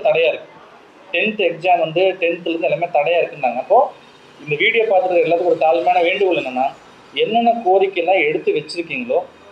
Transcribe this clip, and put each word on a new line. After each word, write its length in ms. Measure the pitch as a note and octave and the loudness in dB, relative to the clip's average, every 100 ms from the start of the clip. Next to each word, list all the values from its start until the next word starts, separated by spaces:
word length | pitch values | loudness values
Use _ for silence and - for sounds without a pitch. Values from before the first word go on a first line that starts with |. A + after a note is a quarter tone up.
| D#3 | 0
தடையா 220 | D#3+ E3 | 2 0
இருக்கு, 180 | - - - - - - - - | -2 -8 -20 -20 -20 -20 -20 -8
டென்த் 300 | F3 G#3 G#3+ | -4 -4 -2
எக்ஸாம் 380 | F3 D#3+ F3+ E3+ | -2 -2 0 0
வந்து 220 | D#3+ D#3+ F#3+ F#3 | 0 0 0 0
டென்த்ல 320 | E3+ F3 F3+ | -2 -2 -6
இருந்து 160 | E3 F3 | -4 -2
எல்லாமே 200 | D3+ F3 D3 | -2 -2 0
தடையா 240 | D3+ E3+ | 2 0
இருக்குன்னாங்க. 400 | D3 D3 B2+ A#2+ | 0 -4 -4 -4
அப்போ 160 | - A3+ D4+ - - - - - | 2 2 2 -2 -20 -20 -20 -18
இந்த 160 | D3 D3 | -6 -2
வீடியோ 280 | G#3 A3+ | 0 2
பார்த்துட்டு 400 | A3 F#3+ F#3 E3+ | 2 2 2 2
எல்லாத்துக்கும் 280 | D#3+ E3+ F3 | 2 2 2
ஒரு 100 | D#3+ | 2
தாழ்மையான 380 | D#3+ E3+ E3+ A3+ | 2 2 2 2
வேண்டுகோள் 360 | E3+ G3 F#3+ D3+ | 0 2 0 0
என்னன்னா, 240 | C3+ B2+ C#3 - - - - | -2 -4 -4 -6 -18 -20 -10
என்னென்ன 380 | C#3 D#3+ A3+ A#3 A#3 F3+ | -4 0 2 2 0 2
கோரிக்கைலாம் 600 | F#3+ F#3+ F3+ E3+ F#3+ D3+ | 2 2 0 0 2 0
எடுத்து 240 | D#3 F3 | -2 -2
வச்சிருக்கீங்களோ 680 | D#3 D3 E3+ E3 C3+ A#2+ D#3 - - - | -4 -4 -10 -8 -8 -4 -4 -4 -12 -20